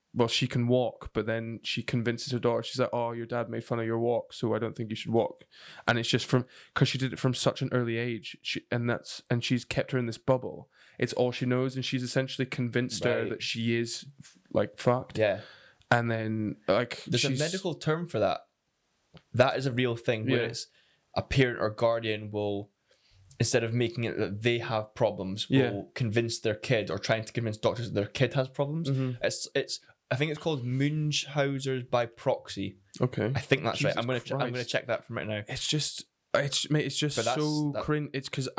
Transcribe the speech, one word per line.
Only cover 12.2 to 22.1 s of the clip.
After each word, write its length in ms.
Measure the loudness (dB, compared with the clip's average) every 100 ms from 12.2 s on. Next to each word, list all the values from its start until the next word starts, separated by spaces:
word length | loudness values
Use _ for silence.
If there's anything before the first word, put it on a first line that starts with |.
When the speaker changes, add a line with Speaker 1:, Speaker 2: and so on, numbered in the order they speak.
| -2 -2
Speaker 1:
convinced 600 | -4 -2 0 0 0 0
her 160 | 0 0
Speaker 2:
Right. 100 | -2
Speaker 1:
that 120 | -4
she 320 | -4 -2 0 0
is, 280 | 0 -6 -12 -20
f-, 160 | -20 -20 _
like, 260 | -2 -2 0
fucked. 380 | 2 2 0 2
Speaker 2:
Yeah. 260 | 2 2 -6 -20 -20 _ 2
Speaker 1:
And 180 | 2 2
then, 460 | -2 -2 -2 -2 -2 2
like, 380 | 2 2 -6 -2
Speaker 2:
There's 180 | 0
a 40 | 2
Speaker 1:
she's 100 | 0
Speaker 2:
medical 360 | 0 -2 -4
term 340 | -4 -2 -2 -2
for 100 | 0
that. 220 | 2 0 -8 _ _ _ _ _ _ -20 _
That 260 | 4 4 4
is 80 | -2
a 60 |
real 220 | 0 0
thing, 320 | 0 -2 0 2
where 120 | 0
Speaker 1:
Yeah. 60 | 0
Speaker 2:
it's 180 | -4 -10 _ _ _ _
a 80 | -6
parent 380 | 0 4 4 4
or 100 | -2
guardian 600 | 2 2 2 -2